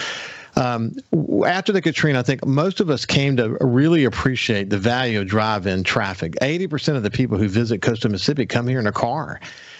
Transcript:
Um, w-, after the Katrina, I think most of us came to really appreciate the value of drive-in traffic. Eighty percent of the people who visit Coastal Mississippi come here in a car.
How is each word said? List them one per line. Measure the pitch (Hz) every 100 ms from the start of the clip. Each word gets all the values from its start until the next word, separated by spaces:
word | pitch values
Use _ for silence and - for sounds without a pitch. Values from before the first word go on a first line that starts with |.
| - - - - - -
Um, | 123 120 113 269 -
w-, | 175 - 101
after | 104 185 190
the | 196
Katrina, | 170 139 156 131
I |
think | 120 135 -
most | 139 180 -
of | 180
us | 135
came | - 143 139 127
to | 113 -
really | 135 123 156 165
appreciate | 127 - 135 123 - 104 101
the | 101
value | 104 123 127 107
of | 95
drive-in | 107 110 104 95 95
traffic. | 90 117 98 92 82 -
Eighty | 135 170 185
percent | 147 - 139
of |
the | 101
people | 110 127 104
who | 104
visit | 101 117 110
Coastal | - 113 117
Mississippi | 98 - 147 101
come | 120 120
here | 131
in | 104
a |
car. | - 117 147 - - - - - -